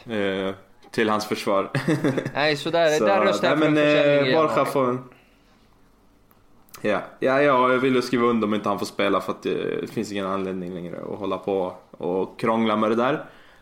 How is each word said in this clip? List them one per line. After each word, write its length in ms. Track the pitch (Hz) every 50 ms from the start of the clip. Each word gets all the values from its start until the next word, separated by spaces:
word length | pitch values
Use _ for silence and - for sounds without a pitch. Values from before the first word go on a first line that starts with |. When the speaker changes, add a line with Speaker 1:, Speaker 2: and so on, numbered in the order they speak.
| - -
Speaker 1:
Eh, 460 | 113 107 101 98 95 95 95 95 98 95 - - - _ - -
till 180 | - - 113 107
hans 160 | 107 107 101
försvar. 440 | - 113 - - 117 101 98 95 - - 135 131 - 160 135
<laughs> 320 | - 147 131 135 - - -
Speaker 2:
Nej, 220 | 131 143 156 151
så 140 | 143 - 170
där, 200 | 165 170 170 160 151 151
Speaker 1:
Så, 80 | -
Speaker 2:
där 160 | - 196 190 -
röstar 240 | 196 175 - - 175
jag 100 | 143 151
Speaker 1:
nej, 80 | 156 151
Speaker 2:
för 0 |
en 60 | 151
Speaker 1:
men, 100 | 151 147
eh, 60 | 147 147 151
Speaker 2:
försäljning 340 | 147 143 143 143 139 131
i 40 | 127
Speaker 1:
Borja 140 | - 156 151
Speaker 2:
januari. 160 | - 143 139 131
Speaker 1:
får, 260 | - 147 131 123 123 127 127 - - - _ _ _ _ _ _ _ _ _ _ _ _ _ _ _ _ _ _ _ _ _ _ _ _ _ _ _ - _ _ - -
ja. 200 | - 107 104 92 - - - -
Ja, 220 | - 131 131 135
ja, 300 | 147 147 135 127 123 127
jag 80 | 127 123
vill 160 | 127 135 127
ju 60 | 123
skriva 240 | 123 123 - 120 120 120
under 200 | 120 113 110 104
om 60 | 107
inte 160 | 107 - 104
han 100 | 101 90
får 60 | 90
spela, 360 | 95 - - 101 101 95 95
för 100 | 95 -
att, 140 | 95 - -
eh, 60 | 95 92
det 380 | - 90 87 82 85 - 90
finns 200 | - 120 107 -
ingen 140 | 101 101 98
anledning 480 | 95 98 98 98 95 92 92 90 87 92
längre 240 | 87 85 87 85 - - 82 -
att 60 | -
hålla 180 | 101 98 95 92
på 360 | - - 98 95 92 90 90 - - _
och 480 | - - - 85 90 95 92 90 - -
krångla 360 | - 113 113 113 113 110 107
med 160 | 107 107 107
det 40 | 113
där. 180 | 113 120 131 147 156 156 - - - - - - -